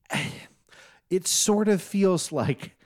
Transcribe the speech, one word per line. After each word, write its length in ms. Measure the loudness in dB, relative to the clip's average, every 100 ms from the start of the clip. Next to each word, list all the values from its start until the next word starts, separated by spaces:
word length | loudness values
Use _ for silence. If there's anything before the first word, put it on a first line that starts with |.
| -8
<sighs> 80 | -6 -6 -10 -18 _ _ -20 -20 _ -6
It 160 | -4 -2
sort 400 | 0 2 2 2
of 140 | 0
feels 500 | 0 2 4 2 0
like 460 | -2 -2 -2 -8 -20